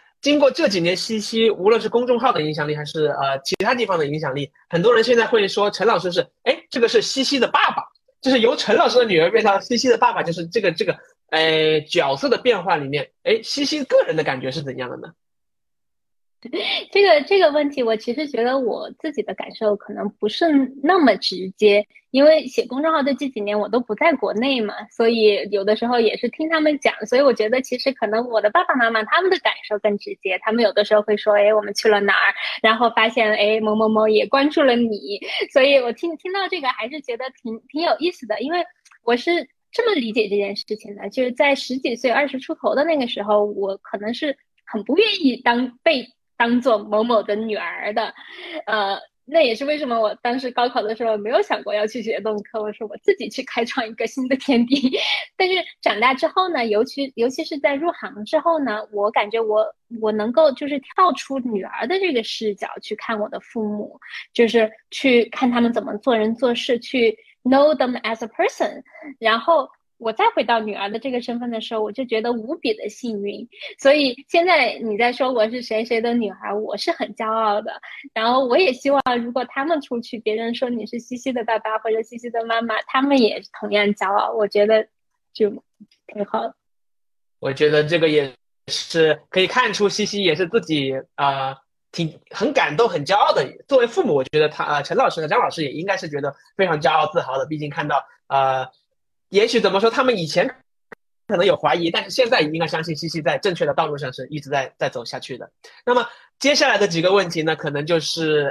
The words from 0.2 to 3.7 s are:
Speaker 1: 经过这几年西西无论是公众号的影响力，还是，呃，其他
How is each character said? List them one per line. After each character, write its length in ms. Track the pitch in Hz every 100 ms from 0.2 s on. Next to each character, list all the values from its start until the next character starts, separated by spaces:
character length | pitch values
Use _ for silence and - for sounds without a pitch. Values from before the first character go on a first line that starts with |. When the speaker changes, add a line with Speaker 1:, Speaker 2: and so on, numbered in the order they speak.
Speaker 1:
经 160 | 277 294
过 120 | 277
这 180 | - 302
几 120 | 196
年 160 | 170 -
西 240 | - 220
西 300 | 202 226 226
无 180 | - 190
论 120 | 226
是 80 | 220
公 180 | 233 247
众 120 | 240
号 140 | 254
的 80 | 175
影 140 | 151
响 120 | 151 147
力， 80 |
还 100 | 151
是， 220 | 147 160 147
呃， 320 | 139 139 135
其 100 | - -
他 180 | 202